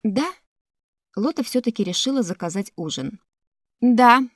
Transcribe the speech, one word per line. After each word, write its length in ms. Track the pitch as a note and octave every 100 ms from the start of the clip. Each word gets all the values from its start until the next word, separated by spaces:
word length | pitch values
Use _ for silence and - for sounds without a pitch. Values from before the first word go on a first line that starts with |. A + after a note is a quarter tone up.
"Да?" 300 | A3 G3+ D#4+ - _ _ _ _ _ _ _ -
Лота 260 | A#3+ D#4+
всё-таки 400 | B3 B3+ A#3+ A3+
решила 400 | F#3 F3 C4 C4+
заказать 500 | F3+ - E3+ F#3 G3+ -
ужин. 440 | D#3 - C3+ G#3 _ _ _ _ _ _
"Да". 420 | B3 A#3 B3 B3 B3+